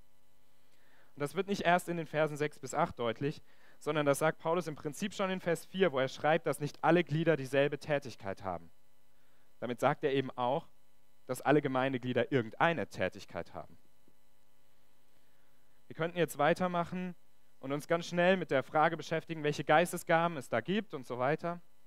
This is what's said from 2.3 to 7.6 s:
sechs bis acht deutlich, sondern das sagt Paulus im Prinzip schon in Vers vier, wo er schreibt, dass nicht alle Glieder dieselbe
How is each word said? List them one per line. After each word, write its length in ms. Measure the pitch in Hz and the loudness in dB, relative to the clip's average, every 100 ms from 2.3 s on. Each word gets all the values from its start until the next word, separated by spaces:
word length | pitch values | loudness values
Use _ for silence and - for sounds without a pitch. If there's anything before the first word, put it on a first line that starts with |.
| 147 | 0
sechs 220 | 147 - | -4 -6
bis 160 | 131 143 | -6 -2
acht 240 | 170 - | -2 0
deutlich, 420 | 120 113 139 - - - - - | -2 -2 -4 -4 -12 -18 -18 -8
sondern 260 | 147 156 143 | -2 2 2
das 140 | 139 | 4
sagt 180 | 156 - | 2 0
Paulus 300 | 165 175 160 | -2 -2 -2
im 80 | 147 | -6
Prinzip 400 | 151 143 202 - | -8 -6 -6 -2
schon 160 | 196 | -2
in 80 | 226 | -2
Vers 260 | - 156 - | -2 -2 -4
vier, 260 | 185 180 | 2 2
wo 60 | 131 | 4
er 100 | 131 | 0
schreibt, 380 | - 151 165 156 | 2 2 4 2
dass 140 | 139 | -2
nicht 240 | 147 - | -4 0
alle 200 | 151 175 | 4 6
Glieder 320 | 165 151 165 151 | 4 2 4 2
dieselbe 440 | 131 135 | 2 2